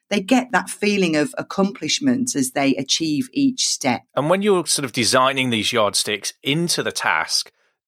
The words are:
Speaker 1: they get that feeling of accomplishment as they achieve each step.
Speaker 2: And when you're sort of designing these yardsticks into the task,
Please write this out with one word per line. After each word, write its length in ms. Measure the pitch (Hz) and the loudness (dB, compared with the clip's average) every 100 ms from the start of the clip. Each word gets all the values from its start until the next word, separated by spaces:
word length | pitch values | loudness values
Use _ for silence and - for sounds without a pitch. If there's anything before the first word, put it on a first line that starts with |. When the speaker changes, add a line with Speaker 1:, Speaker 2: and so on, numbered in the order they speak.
| _ | _
Speaker 1:
they 120 | 202 | -4
get 320 | 190 254 247 | 2 0 2
that 180 | 208 190 | -2 -2
feeling 440 | - 208 202 175 | -2 0 2 2
of 200 | 151 147 - | 2 0 -4
accomplishment 1000 | - - 196 - 151 - 139 123 123 | -6 -2 -2 -2 -4 -2 0 0 0
as 180 | 143 131 | -2 -2
they 220 | 143 139 - | 0 0 0
achieve 520 | 135 - 160 147 127 | -2 -2 0 -2 -2
each 340 | 143 139 127 - | 0 0 2 -2
step. 320 | - 135 117 - | -2 -2 -4 -4
Speaker 2:
And 160 | - 147 | -4 0
when 100 | 190 | 0
you're 240 | 208 185 | 2 2
sort 220 | 156 - 131 | 2 -2 -2
of 60 | |
designing 580 | 127 104 131 131 135 127 | 0 2 4 4 2 0
these 240 | 113 98 | 0 0
yardsticks 580 | 117 104 - - 104 - - | 2 2 0 -2 -4 -6 -8
into 400 | 135 151 170 - | -2 -2 0 -2
the 100 | 110 | -2
task, 600 | - 113 80 80 - - _ _ _ | -2 0 0 0 -4 -6 _ _ _